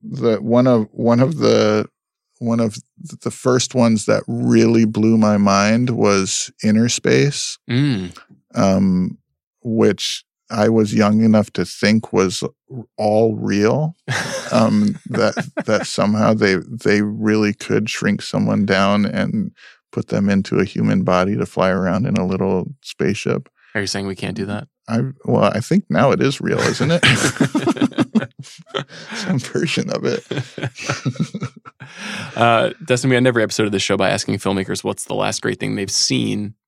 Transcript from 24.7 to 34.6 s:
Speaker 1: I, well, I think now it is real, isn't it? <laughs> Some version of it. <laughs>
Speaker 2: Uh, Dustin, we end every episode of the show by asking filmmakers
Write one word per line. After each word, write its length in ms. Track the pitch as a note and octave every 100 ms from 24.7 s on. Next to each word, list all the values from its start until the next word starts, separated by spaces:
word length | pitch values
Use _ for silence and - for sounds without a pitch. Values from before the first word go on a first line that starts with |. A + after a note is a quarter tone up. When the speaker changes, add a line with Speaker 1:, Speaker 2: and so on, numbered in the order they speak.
| _ -
Speaker 1:
I, 140 | A2+ C3 C3+
well, 200 | - -
I 160 | G2+ -
think 240 | - F#3 -
now 220 | - C3+
it 100 | G2+
is 200 | C3+ C#3
real, 180 | - -
isn't 300 | - - D3+
it? 120 | E3+
<laughs> 2000 | - - C#3+ - - D#4 - - - - B3 A3 B2+ _ C#3 - - - C#3 - -
Some 240 | A3+ G3+ D#3+
version 520 | - - D3 - -
of 140 | -
it. 200 | - - -
<laughs> 1200 | C#3 - - B2+ - - - C3 B2 - - D3 - - _ - - - - - -
Speaker 2:
Uh, 340 | A#2 A2+ A#2 -
Dustin, 260 | - B2 C3+
we 60 | B2
end 100 | B2+
every 160 | A#2
episode 240 | G#2+ - G#2
of 60 |
the 60 | G2+
show 180 | - G2
by 140 | G2
asking 240 | G2 - G2+
filmmakers 460 | - G2